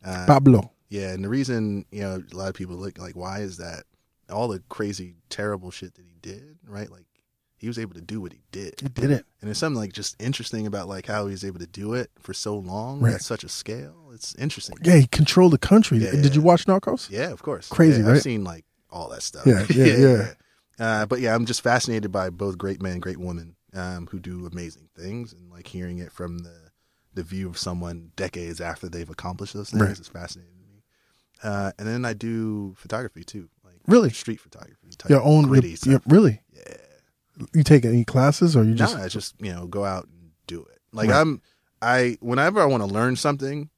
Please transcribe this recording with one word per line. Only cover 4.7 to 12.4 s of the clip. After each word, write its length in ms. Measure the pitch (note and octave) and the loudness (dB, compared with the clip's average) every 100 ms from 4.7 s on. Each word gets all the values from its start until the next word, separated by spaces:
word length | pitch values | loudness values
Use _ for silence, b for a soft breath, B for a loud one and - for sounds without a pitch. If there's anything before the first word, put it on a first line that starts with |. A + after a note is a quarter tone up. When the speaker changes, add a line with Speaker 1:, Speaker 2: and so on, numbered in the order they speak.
| - G#2 G2 F2+ E2+ _ | -10 -8 -8 -14 _ _
Speaker 1:
terrible 420 | - G#2 G2+ F#2 | -8 -6 -8 -12
shit 240 | - F2+ _ | -18 -20 _
that 100 | F2 | _
he 100 | E2+ | _
did, 360 | E2+ G2 C#3+ D#3+ _ | -20 -20 -20 _ _
right? 240 | G2+ G#2+ | -14 -14
Like, 140 | F#2 F2 _ _ _ _ _ | -18 _ _ _ _ _ _
he 100 | A2 | -12
was 100 | A2+ | -10
able 180 | A2 E2+ | -12 -14
to 60 | |
do 200 | E2 G#2+ | -14 -12
what 100 | F2+ | -12
he 80 | - _ | -16 _
did. 260 | F#2 F#2+ - | -16 -14 -12
Speaker 2:
He 80 | C3+ | -10
did 240 | B2 C3 | -4 0
it. 140 | C3+ - _ | 0 -2 _
Speaker 1:
And 80 | G#2 | -10
there's 80 | G#2 | -6
something, 200 | D#3+ B2+ | -4 -4
like, 140 | G#2 | -6
just 240 | F#2+ G2+ - | -8 -12 -8
interesting 420 | A2+ C3+ A#2 A2+ G#2+ | -6 -6 -8 -8 -6
about, 220 | G2+ F#2 | -8 -8
like, 180 | G2 F#2 | -12 -8
how 200 | G#2 G2+ | -6 -6
he 60 | |
was 120 | F#2+ | -8
able 160 | G2 F2 | -10 -12
to 80 | E2+ | -16
do 280 | - G#2 B2 | -12 -6 -6
it 160 | A#2+ _ | -8 _
for 160 | - | -14
so 220 | F#2+ | -10